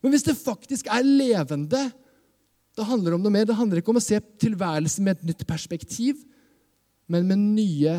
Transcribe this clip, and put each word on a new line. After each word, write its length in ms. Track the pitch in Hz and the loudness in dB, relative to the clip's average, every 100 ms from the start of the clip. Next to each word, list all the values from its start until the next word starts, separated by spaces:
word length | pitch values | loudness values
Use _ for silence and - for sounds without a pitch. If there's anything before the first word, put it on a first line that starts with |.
Men 120 | 262 | 2
hvis 120 | 285 302 | 2 0
det 140 | 285 | -2
faktisk 500 | - 262 - 262 - | -4 -8 -8 -8 -2
er 140 | 226 269 | 0 4
levende, 840 | 277 262 208 135 143 147 262 269 - _ _ _ _ _ _ _ - | 4 4 0 0 -4 -2 -2 -2 -8 _ _ _ _ _ _ _ -8
da 80 | 214 | -2
handler 240 | 247 170 | 0 0
det 80 | 175 | 0
om 60 | 208 | 2
noe 80 | |
mer. 140 | 202 220 | 2 2
Det 100 | 220 | 0
handler 240 | 226 175 | 0 0
ikke 120 | 175 | 2
om 60 | 233 | 0
å 40 | |
se 160 | - 208 - _ | 2 -2 -2 _
tilværelsen 640 | 226 196 185 156 156 - 196 | -2 0 -2 -2 -2 0 0
med 140 | 185 | 0
et 120 | 165 | -4
nytt 120 | 160 - | -6 -6
perspektiv, 720 | 160 - 170 - - 240 294 - _ _ _ _ _ _ _ - | -8 -8 -12 -10 -4 -2 -2 -10 _ _ _ _ _ _ _ -4
men 160 | 170 185 | 0 2
med 160 | 190 208 214 | 2 2 2
nye 400 | 208 147 147 | 0 2 0